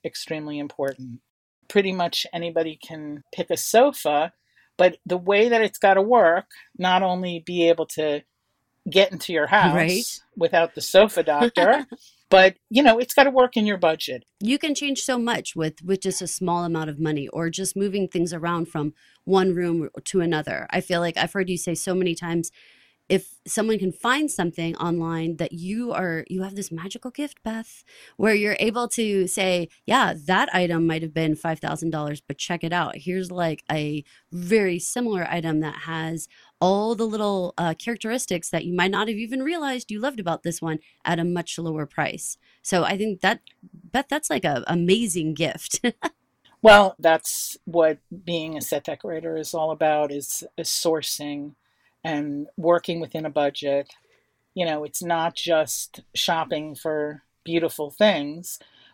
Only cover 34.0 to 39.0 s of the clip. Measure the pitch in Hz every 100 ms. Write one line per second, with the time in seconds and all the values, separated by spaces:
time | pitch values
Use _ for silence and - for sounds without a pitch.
34 | - _ - 175 175 220 190 175 - 247
35 | 240 190 165 175 160 156 156 151 160 165
36 | 160 165 - _ _ - 180 196 220 220
37 | 226 214 208 196 175 - 170 160 - 202
38 | 220 247 - 175 - 165 175 180 185 392